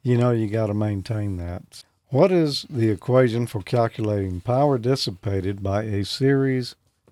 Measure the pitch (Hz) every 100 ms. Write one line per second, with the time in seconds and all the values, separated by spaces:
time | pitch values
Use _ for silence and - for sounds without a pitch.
0 | 127 120 123 117 107 110 107 104 107 101
1 | 92 107 104 90 87 90 - - - _
2 | _ 131 190 180 156 139 - 127 113 101
3 | - 127 127 113 120 107 - 123 113 -
4 | 107 104 95 90 117 127 147 131 117 135
5 | - 90 104 98 92 101 98 101 110 101
6 | 95 - 135 139 135 127 120 - _ _
7 | _